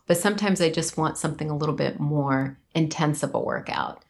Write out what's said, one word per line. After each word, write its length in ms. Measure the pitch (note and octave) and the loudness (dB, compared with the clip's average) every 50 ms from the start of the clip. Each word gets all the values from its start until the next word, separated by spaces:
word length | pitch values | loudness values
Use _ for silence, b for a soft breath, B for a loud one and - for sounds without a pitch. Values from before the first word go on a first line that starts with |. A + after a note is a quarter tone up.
| _ - | _ 2
But 100 | F3 E3+ | 2 4
sometimes 440 | - G3+ G#3 G#3 G#3 G3+ F#3 F3+ | 4 2 0 2 2 2 2 4
I 80 | F3 E3 | 4 2
just 260 | D#3+ E3+ D#3+ - - D#3+ | 2 0 -2 -2 0 0
want 200 | D#3 D#3 D#3 - | 0 0 0 0
something 320 | - D#3 D3 - D3+ D#3 | -2 -2 -2 -2 -4 -4
a 60 | D3+ D3 | -2 -2
little 180 | D3+ D3+ C#3 | 0 -2 0
bit 240 | C#3+ C#3+ C3 - - | 0 0 -2 0 -2
more 580 | D3 D3 D3+ D3 C#3 C3+ C3+ C3+ C3+ C3+ - - _ _ - | -2 0 2 2 2 2 2 0 0 -2 -6 -12 _ _ 0
intense 480 | E3 D#3+ D3+ - - D#3 D3+ D3 - | 0 0 0 0 0 0 0 0 0
of 140 | - - - | -4 -2 -2
a 40 | - | -2
workout. 640 | - - A#2 A#2 - - - - - - - - _ _ | -2 -2 -4 -4 -4 -6 -4 -4 -4 -6 -8 -14 _ _